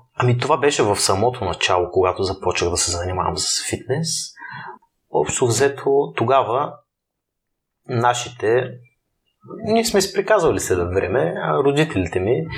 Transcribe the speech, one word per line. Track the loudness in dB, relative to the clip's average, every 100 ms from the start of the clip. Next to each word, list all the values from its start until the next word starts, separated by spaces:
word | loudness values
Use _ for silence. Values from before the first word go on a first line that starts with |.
| _ 0
Ами, | 2 2
това | 2 2
беше | 2 2
в | 2 2
самото | 2 2 0 0 -4
начало, | -2 0 2 2
когато | 2 2 2
започнах | -2 -2 -2 0 0
да | -2
се | -2
занимавам | -4 -4 -2 -2 -2
с | -4 -4 -4
фитнес. | -6 -4 -4 -4 -6 -10 -14 -18 -16 -16 -18 _ _ _
Общо | -2 -2 0 0
взето, | 2 0 0 0 2 0 -2
тогава | 2 2 2 -2 -4 -8 _ _ _ _ _ _ _ _ _ _ -6
нашите, | 0 2 2 -4 -2 2 2 0 -10 -20 _ _ _ _ _ -16 -8 0
ние | 2 2
сме | 2
си | 0
приказвали | 0 2 4 4 2
след | 0 0 0
време, | 0 0 0 -2 -2
а | -2 0
родителите | 2 2 0 -2 -2 -2
ми | 0 -2 -4